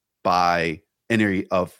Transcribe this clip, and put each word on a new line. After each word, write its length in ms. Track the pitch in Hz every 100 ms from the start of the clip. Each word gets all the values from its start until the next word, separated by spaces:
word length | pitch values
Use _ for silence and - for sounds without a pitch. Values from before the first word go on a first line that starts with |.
| _ _
by 600 | 95 87 87 85 82 80 _ _ -
any 380 | 113 104 92 -
of 280 | 92 90